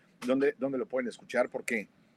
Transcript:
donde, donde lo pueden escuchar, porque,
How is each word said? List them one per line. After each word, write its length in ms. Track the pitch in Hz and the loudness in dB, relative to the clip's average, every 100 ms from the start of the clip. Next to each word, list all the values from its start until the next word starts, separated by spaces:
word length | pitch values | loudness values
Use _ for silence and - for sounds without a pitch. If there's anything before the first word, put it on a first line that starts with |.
| _ _ | _ _
donde, 300 | 123 135 143 - | 0 2 2 2
donde 180 | 135 131 | -2 -2
lo 80 | 110 | -2
pueden 220 | 131 123 | -2 -4
escuchar, 400 | - - 120 123 | -6 -4 0 0
porque, 380 | 123 - 113 98 _ _ | -2 -2 -2 -4 _ _